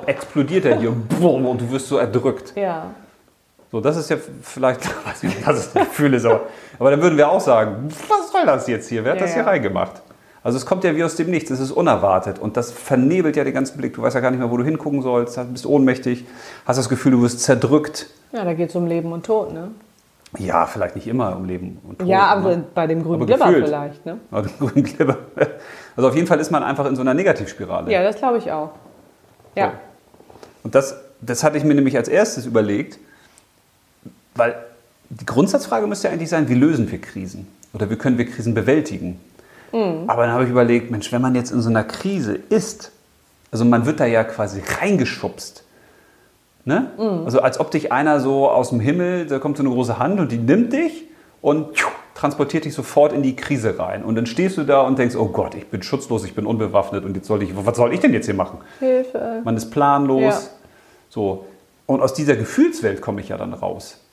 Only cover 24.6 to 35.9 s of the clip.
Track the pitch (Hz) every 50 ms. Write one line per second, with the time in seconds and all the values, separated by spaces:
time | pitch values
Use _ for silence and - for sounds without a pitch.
24.6 | 143 120 - 147 127 - - - 160 135 123 - - - - - - - - -
25.6 | - - - - - - - - 123 131 120 156 170 - 170 147 151 - 175 147
26.6 | - - 139 139 139 139 135 123 127 131 127 156 190 190 151 - 104 92 - -
27.6 | 101 87 90 90 82 165 214 180 180 202 214 - - 262 240 226 - - 156 156
28.6 | 151 160 - - - - - - _ _ _ _ _ _ _ _ _ _ _ 190
29.6 | 196 160 - - - - - _ _ _ _ - _ - - - - - _ _
30.6 | - 117 117 135 139 135 - - - - - _ - 117 123 - - 156 147 151
31.6 | 139 151 143 143 139 131 127 127 117 - - 180 214 214 - - 117 123 113 113
32.6 | 107 101 101 104 147 - - - - _ _ _ _ _ _ _ _ _ _ _
33.6 | _ _ _ _ _ _ _ _ _ - - _ _ _ _ - 117 120 117 -
34.6 | - - - - _ _ _ _ _ _ 123 - - - 107 123 160 208 190 277
35.6 | - - 247 226 208 202